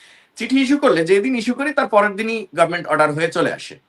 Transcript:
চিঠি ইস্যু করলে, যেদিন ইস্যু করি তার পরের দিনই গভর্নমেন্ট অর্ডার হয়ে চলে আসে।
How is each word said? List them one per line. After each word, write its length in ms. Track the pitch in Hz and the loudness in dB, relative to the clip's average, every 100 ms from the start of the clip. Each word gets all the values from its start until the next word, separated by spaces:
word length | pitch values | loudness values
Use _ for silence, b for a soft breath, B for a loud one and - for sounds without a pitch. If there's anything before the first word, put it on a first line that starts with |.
| b b b - | b b b -10
চিঠি 240 | 220 262 | -2 0
ইস্যু 180 | 254 285 | 2 2
করলে, 280 | 269 165 165 | 2 2 2
যেদিন 300 | 202 254 240 | 2 2 -2
ইস্যু 180 | 240 | -2
করি 180 | 247 294 | -2 -2
তার 160 | 285 262 | -2 2
পরের 280 | 208 208 196 | 2 2 -2
দিনই 300 | 220 226 196 | -4 -6 -4
গভর্নমেন্ট 320 | 160 165 170 - | 0 0 0 -2
অর্ডার 260 | 151 151 | 2 2
হয়ে 160 | 147 165 | 0 -2
চলে 240 | 175 131 | -2 -2
আসে। 260 | - - - | -4 -14 -20